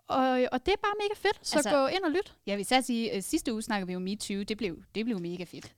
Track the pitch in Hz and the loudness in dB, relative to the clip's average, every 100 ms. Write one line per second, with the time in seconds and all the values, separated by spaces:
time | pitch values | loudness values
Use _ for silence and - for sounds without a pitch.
0 | - 262 262 254 247 254 - 403 415 415 | 0 2 4 4 2 2 2 2 0 0
1 | 415 427 392 - - 233 294 285 269 370 | -2 0 0 0 0 2 4 4 4 2
2 | 359 330 - - - 202 190 254 254 233 | 0 0 -4 -10 -6 -4 2 2 4 0
3 | 226 196 - 311 - 220 226 208 180 180 | 0 -2 -2 -2 -2 -4 -2 -2 -2 -4
4 | 185 202 - 196 208 214 208 156 - 196 | -4 -4 -4 -4 -4 -4 -4 -6 -8 -4
5 | 226 196 170 180 175 135 - | -2 -2 -4 -6 -10 -12 -16